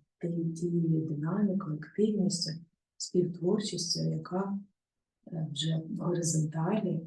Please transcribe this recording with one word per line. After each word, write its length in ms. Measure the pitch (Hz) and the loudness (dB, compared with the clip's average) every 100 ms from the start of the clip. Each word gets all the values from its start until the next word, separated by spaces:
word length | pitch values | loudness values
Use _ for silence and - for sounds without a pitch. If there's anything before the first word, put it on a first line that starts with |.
| _ - | _ -8
ти-, 340 | 170 170 160 | -4 -2 -2
тією 480 | - 175 170 160 156 | -2 0 2 2 2
динамікою, 760 | - 147 156 202 202 185 151 151 | 0 -2 0 2 2 2 -2 -6
активністю, 760 | - - 220 202 180 - 160 156 - _ _ - | -6 0 2 4 2 0 -4 -6 -12 _ _ -14
співтворчістю, 1040 | - 180 165 - 175 208 - 160 - 165 | 0 2 2 2 2 2 0 -4 -2 -2
яка, 580 | 160 156 170 185 196 202 - _ _ _ _ _ - | 0 -2 -2 -2 -2 -4 -8 _ _ _ _ _ -10
е, 160 | 165 151 | -6 -4
вже 300 | - 160 160 - | -2 0 0 -2
в 60 | 165 | -2
горизонталі 1000 | 165 170 - 160 151 160 175 214 175 160 | 0 0 2 2 0 0 0 2 0 -2